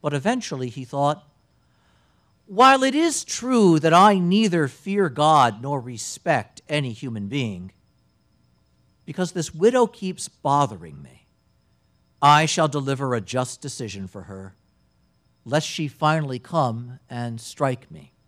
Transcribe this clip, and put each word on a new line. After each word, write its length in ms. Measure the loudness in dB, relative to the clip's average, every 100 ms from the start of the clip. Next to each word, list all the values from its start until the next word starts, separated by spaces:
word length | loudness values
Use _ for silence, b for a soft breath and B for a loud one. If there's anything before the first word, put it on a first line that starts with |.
But 100 | -4
eventually 560 | -4 -2 -4 -6 -8 -8
he 160 | -10
thought, 420 | -10 -2 0 -2 _ _ _ _ _ _ _ _ _ _ _ _ _
'While 380 | 4 6 6
it 100 | 2
is 300 | 2 0 -2
true 560 | -8 -8 0 4 6 6
that 140 | 6
I 240 | 6 6 4
neither 500 | 2 2 2 0 -2
fear 400 | -6 -6 -2 -2
God 540 | 2 4 6 4 2
nor 180 | -6 -6
respect 800 | -8 -14 -14 -10 -2 -2 -2 -18 _
any 240 | -6 -4
human 340 | -8 -10 -8 -6
being, 460 | -4 -6 -8 -14 _ _ _ _ _ _ _ _ _ _ _ _ _ -14
because 260 | -6 -4
this 220 | -4 -8
widow 320 | 0 2 4 0
keeps 420 | -2 -10 -8 -14
bothering 720 | _ -2 0 0 -4 -16 -18
me, 240 | -20 _ _ _ _ _ _ _ _ _ _ _
I 240 | 6 6
shall 240 | 4 0 0
deliver 460 | 0 -4 -4 -2
a 60 | -4
just 420 | -2 -4 -4 -8
decision 440 | -14 -12 -12 -10 -14
for 180 | -14
her, 300 | -16 -16 -16 _ _ _ _ _ _ _ _ _ -4
lest 220 | -4 -4
she 200 | -8 -8
finally 500 | -2 0 0 -2 -10
come 600 | -6 -2 -2 -4 -10 -18 _
and 280 | -10 -8 -10
strike 520 | -14 -4 -4 -4 _
me.' 240 | -20 -20 _